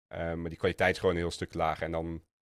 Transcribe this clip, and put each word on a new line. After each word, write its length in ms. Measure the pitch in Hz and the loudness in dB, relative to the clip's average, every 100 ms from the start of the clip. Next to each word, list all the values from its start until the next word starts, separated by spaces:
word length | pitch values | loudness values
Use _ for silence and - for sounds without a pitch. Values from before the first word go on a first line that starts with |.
| _ | _
Eh, 280 | - 85 | -6 -4
maar 140 | 82 82 | -4 -6
die 100 | 80 | -2
kwaliteit 340 | 95 87 92 | -2 4 2
is 40 | 87 | 4
gewoon 140 | 95 | 2
een 60 | 87 | 2
heel 100 | 85 | 0
stuk 240 | - 87 | -2 -6
lager. 280 | 87 82 78 | 0 0 0
En 80 | 82 | -2
dan, 320 | 82 82 82 - _ | -2 -4 -6 -12 _